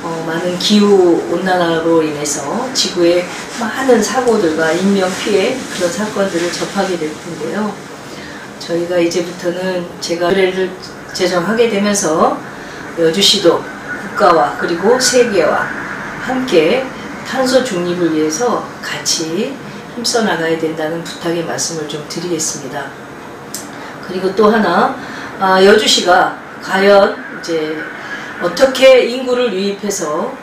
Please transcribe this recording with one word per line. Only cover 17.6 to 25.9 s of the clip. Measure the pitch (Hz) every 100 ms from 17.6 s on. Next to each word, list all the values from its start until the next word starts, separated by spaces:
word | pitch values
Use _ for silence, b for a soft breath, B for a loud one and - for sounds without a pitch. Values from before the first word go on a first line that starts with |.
중립을 | - 180 175 175 170
위해서 | 156 156 156 240 185 - -
같이 | - 175 143 - 160 165 254 277 B B - -
힘써 | 226 240
나가야 | 208 160 165 160
된다는 | 160 156 156 165
부탁의 | 165 - 175 170 160
말씀을 | 127 - 165 151
좀 | 151 151
드리겠습니다. | 170 175 165 147 151 131 151 - - - - - - - - - B B B -
그리고 | 185 190 185
또 | 214
하나, | 226 196 175 254 - B B B -
아, | 190 185
여주시가 | 196 220 -